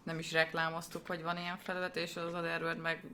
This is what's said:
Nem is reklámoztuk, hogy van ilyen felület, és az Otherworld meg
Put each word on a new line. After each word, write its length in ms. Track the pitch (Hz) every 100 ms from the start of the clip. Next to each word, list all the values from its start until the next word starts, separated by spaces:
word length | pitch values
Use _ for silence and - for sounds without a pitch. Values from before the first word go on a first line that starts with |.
Nem 160 | - 165
is 120 | 160
reklámoztuk, 760 | 160 160 170 160 165 170 170 -
hogy 160 | 175
van 140 | 165 175
ilyen 200 | 175 180
felület, 380 | - 180 180 165
és 200 | 170 175
az 180 | 170
Otherworld 480 | 175 165 165 165 165
meg 220 | 165 160 -